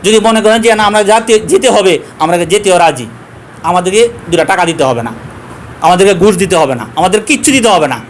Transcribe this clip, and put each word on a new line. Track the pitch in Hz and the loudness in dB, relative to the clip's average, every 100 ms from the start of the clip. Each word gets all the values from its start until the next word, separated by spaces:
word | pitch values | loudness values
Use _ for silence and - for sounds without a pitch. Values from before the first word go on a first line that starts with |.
| 202 | 2
যদি | 220 220 | 2 2
মনে | 220 | 2
করেন | 214 226 233 | 2 2 2
যে | 214 | 2
না, | 208 | 2
আমরা | 214 208 | 0 2
যাতে | 226 226 214 170 | 2 2 0 2
যেতে | 381 247 208 | 0 2 2
হবে, | 190 160 - - | 2 -2 -4 -6
আমরা | 160 175 165 | -2 -2 0
যেতেও | 202 202 175 | -2 2 2
রাজি, | 170 135 113 - - - - - 160 | 2 0 -12 -16 -20 -20 -20 -10 -4
আমাদেরকে | 180 180 208 233 - - | -2 0 0 0 -2 -4
দুটা | 165 156 | -2 0
টাকা | 190 170 | 0 0
দিতে | 160 135 | 0 -2
হবে | 117 113 | -2 -6
না, | 110 - - - - - - 165 | -12 -16 -18 -20 -20 -20 -2 0
আমাদেরকে | 180 196 180 | 2 2 4
ঘুষ | 202 180 | 2 2
দিতে | 190 180 | 0 0
হবে | 139 123 | 0 -4
না, | 110 120 | -6 -2
আমাদের | 180 214 214 | 0 0 -2
কিচ্ছু | 285 - 262 | -2 0 2
দিতে | 226 185 | 2 2
হবে | 147 | 0
না। | 120 | -4